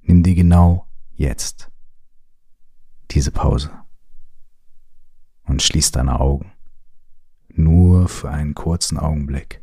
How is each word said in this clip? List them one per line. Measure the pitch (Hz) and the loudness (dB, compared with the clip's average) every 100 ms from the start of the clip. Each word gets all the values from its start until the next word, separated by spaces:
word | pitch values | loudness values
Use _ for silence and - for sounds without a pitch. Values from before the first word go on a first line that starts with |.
Nimm | - 87 | 6 4
dir | 87 | 6
genau | 87 87 87 87 87 - - - | 4 6 6 6 4 -2 -12 -14
jetzt | - 139 - - - - - - - - - - _ _ - - - - - - | -4 -4 -4 -8 -10 -14 -14 -18 -20 -20 -20 -20 _ _ -20 -20 -20 -20 -20 -6
diese | 73 69 | -2 -2
Pause | - 69 65 76 - - - - - - - - _ - - - - - - - _ | 0 0 0 -4 -12 -18 -20 -16 -14 -14 -16 -20 _ -20 -20 -20 -20 -20 -20 -20 _
und | - 67 | -6 -2
schließ | - - - | 0 0 -2
deine | - 65 62 | -2 -2 0
Augen, | 65 69 - - - - - - - - - _ _ | 0 -2 -6 -18 -18 -18 -20 -20 -20 -20 -20 _ _
nur | - 80 82 90 90 90 | 0 4 6 6 6 2
für | - - | -2 -8
einen | 73 73 | -6 -6
kurzen | 73 - 85 - - | -6 -4 -4 -4 -4
Augenblick | 76 76 71 69 - - | -2 -4 -4 -6 -8 -16